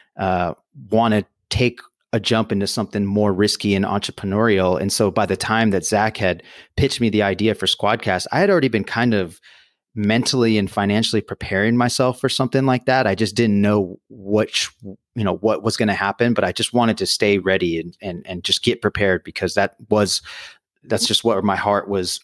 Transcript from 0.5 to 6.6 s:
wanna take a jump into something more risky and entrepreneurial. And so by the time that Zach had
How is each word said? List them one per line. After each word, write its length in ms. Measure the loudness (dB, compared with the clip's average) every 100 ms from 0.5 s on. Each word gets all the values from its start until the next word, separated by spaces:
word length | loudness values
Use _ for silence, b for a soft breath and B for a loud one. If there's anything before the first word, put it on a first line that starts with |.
| -6 _ -20 -2
wanna 340 | 2 4 2 -2 _ _
take 300 | 0 0 -2 -14 _ _ -4
a 40 |
jump 320 | 0 0 0
into 160 | -2 -2
something 360 | -4 -4 -4 -2
more 260 | 0 2
risky 400 | 2 0 0 0
and 100 | 0
entrepreneurial. 960 | 0 -2 -6 -8 -4 0 2 4 2 0
And 140 | -2
so 160 | 0 0
by 160 | 0 0
the 100 | -2
time 360 | 0 2 2
that 120 | 0
Zach 340 | 0 0 0 0
had 260 | -2 -2 B B